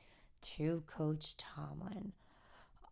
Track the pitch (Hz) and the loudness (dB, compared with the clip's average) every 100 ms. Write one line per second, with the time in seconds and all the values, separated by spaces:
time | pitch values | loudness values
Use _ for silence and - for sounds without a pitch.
0 | - - - - - - 151 170 160 - | -20 -20 -20 -6 -6 2 4 4 0 2
1 | 156 156 - - - 151 147 147 - 196 | 4 4 0 -4 -6 -6 -4 -4 -4 -4
2 | 202 - - - - - - - - | -6 -8 -18 -20 -20 -20 -20 -20 -20